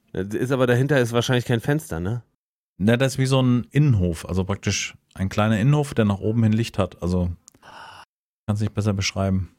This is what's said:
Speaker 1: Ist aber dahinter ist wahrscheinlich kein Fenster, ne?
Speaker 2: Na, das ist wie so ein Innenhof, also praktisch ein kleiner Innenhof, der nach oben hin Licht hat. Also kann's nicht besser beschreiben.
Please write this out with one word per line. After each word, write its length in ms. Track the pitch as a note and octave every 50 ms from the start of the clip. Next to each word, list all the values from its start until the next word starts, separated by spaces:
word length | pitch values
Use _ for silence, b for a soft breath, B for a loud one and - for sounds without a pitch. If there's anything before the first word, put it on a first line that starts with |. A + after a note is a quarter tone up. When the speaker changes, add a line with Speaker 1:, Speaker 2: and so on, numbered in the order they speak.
| _ _ -
Speaker 1:
Ist 400 | - F#2+ G2+ G#2+ D2+ A2+ A#2+ C#3
aber 140 | B2 B2+
dahinter 340 | B2 A#2+ A#2+ C3 D3 D3+ C3+
ist 120 | B2 A2+ A#2
wahrscheinlich 340 | A#2+ A#2 - C3 B2 A#2
kein 140 | - B2 A2+
Fenster, 380 | - - D3 D#3 - - E2 D#2+
ne? 240 | F2 F#2+ A#2 B2 - _ _ _ _ _ _ _ _ _ _ -
Speaker 2:
Na, 180 | F2+ A2 A#2 A#2+
das 160 | C3+ C3 C3
ist 40 | C3+
wie 80 | C3+
so 140 | B2+ C3+ C3+ B2+
ein 220 | B2+ B2 B2 A2 -
Innenhof, 580 | - C#3 D3+ D3 A#2 G2+ F2+ F2 E2 - - -
also 160 | F2 F#2 F#2
praktisch 520 | F#2 G2+ - - G#2 G2+ - - - - _ _ _ _
ein 140 | - F#2+ F#2+
kleiner 280 | - G#2+ G#2 A2 A2+ G2
Innenhof, 360 | G#2 C#3 D3 D3+ C#3+ C#3+ -
der 100 | - A2
nach 140 | G2+ G2+ F#2+
oben 220 | F#2+ G#2 A2 A#2+ A2+
hin 100 | G#2+ G#2+
Licht 260 | A2 A2+ - - -
hat. 240 | F#2+ F2 - - -
Also 280 | F2 F#2 F2+ F2 F2 E2+ - _ - - B B B B B B B B B B _ _ _ _ _ _ _ _
kann's 140 | - G2+ G#2
nicht 140 | A2 G2+ -
besser 180 | - G2+ G#2+ G2
beschreiben. 560 | G2 G2 - - G2 G2 G2 F#2+ F#2 F2+ E2+ _